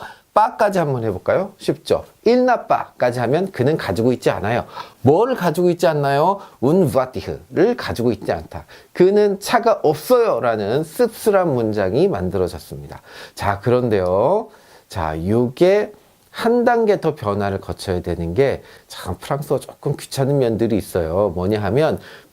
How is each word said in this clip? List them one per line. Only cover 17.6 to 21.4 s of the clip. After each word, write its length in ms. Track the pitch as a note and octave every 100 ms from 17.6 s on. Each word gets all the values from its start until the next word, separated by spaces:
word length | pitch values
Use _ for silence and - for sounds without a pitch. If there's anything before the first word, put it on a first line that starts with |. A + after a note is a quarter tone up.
거쳐야 400 | - F2 - F2+
되는 320 | F2+ E2+ E2
게 280 | F#2 C3+ F2+ - - -
참 280 | - - F2+
프랑스어 440 | - C#3+ D3 C3
조금 340 | - - D3 D3
귀찮은 420 | - - C3+ C#3+
면들이 400 | A#2+ G#2 A2+ G#2+
있어요. 540 | - F#2 D#2+ F2+ G#2
뭐냐 280 | E2